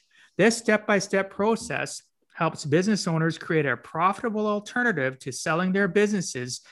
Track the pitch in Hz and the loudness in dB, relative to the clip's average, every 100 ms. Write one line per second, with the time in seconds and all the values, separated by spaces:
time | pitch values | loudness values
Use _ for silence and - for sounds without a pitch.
0 | - _ _ - 208 226 - 214 214 202 | -20 _ _ 2 2 4 2 0 2 0
1 | - 196 190 - 208 220 - 135 143 - | 2 -2 -2 -2 0 0 -4 -6 -6 -10
2 | - _ _ - 160 - 151 151 190 202 | -18 _ _ -4 -2 -2 0 2 2 0
3 | - 160 160 156 - 160 143 120 - 160 | 0 0 0 -2 -2 0 2 -2 -4 0
4 | 180 202 247 214 214 208 208 247 240 170 | 0 0 -4 -2 -2 -2 -4 -2 0 2
5 | 131 131 - 123 - 160 185 190 202 202 | -2 -4 -8 -6 -2 0 2 2 2 4
6 | 208 208 165 127 123 127 - | 2 2 -2 -6 -8 -8 -14